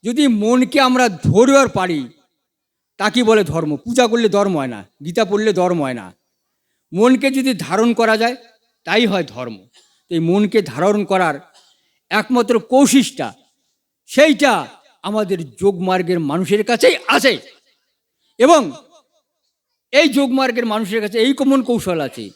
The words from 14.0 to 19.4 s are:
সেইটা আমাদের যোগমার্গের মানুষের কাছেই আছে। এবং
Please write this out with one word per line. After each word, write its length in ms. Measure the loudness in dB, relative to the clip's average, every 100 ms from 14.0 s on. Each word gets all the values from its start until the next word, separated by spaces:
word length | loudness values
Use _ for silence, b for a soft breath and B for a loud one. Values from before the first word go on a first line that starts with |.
| _
সেইটা 480 | 2 4 4 2 0 -4 -16 _ _
আমাদের 540 | -8 -6 -4 -6 -8 -2
যোগমার্গের 640 | -2 -2 -2 -2 0 -2
মানুষের 440 | -2 -4 0 -2
কাছেই 320 | 0 2 2 2 -2
আছে। 260 | 2 2 0 -8 _ _ _ _ _ _ _ _ _
এবং 340 | 4 4 2 -10 _ _ _ _ _ _